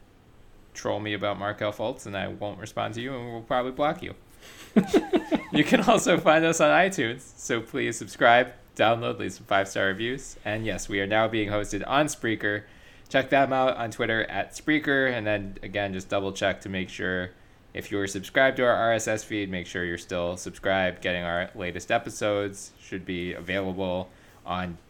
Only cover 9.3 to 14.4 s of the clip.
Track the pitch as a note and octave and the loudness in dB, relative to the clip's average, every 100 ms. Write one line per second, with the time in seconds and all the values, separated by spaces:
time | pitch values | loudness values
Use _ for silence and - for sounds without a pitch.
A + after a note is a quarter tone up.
9.3 | - - G2+ G2 - G2 F#2+ A#2 C3+ - | -8 0 2 2 0 0 0 -4 -6 -10
10.3 | - G#2+ G#2+ A2 F2+ - G2+ G2 A2 A2 | -12 -6 -4 -4 -6 -4 -2 2 2 2
11.3 | A2+ G2+ G#2 G2+ G2+ - C#3 D3+ - A#2 | 0 0 -2 -2 -6 0 0 0 -2 -4
12.3 | G#2+ G#2 G#2 - - - - - C3+ B2+ | -2 -2 -4 -6 -20 -20 -20 -2 0 4
13.3 | C#3 C3 C3 C3 - A2+ - A#2 A2+ - | 4 4 2 2 0 -4 -2 0 0 0
14.3 | G2 | -4